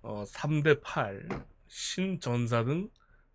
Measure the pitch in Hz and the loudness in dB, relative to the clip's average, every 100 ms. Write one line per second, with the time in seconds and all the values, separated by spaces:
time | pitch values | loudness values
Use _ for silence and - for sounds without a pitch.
0 | 113 104 104 - 143 151 151 143 - - | -8 -8 -8 -6 0 4 6 6 4 -4
1 | 110 98 - - - - - - - - | -4 -6 -8 -8 -10 -20 -18 -8 -6 -2
2 | 190 185 - 120 117 117 117 156 208 _ | -2 0 0 0 2 2 2 0 -2 _
3 | _ - _ | _ -20 _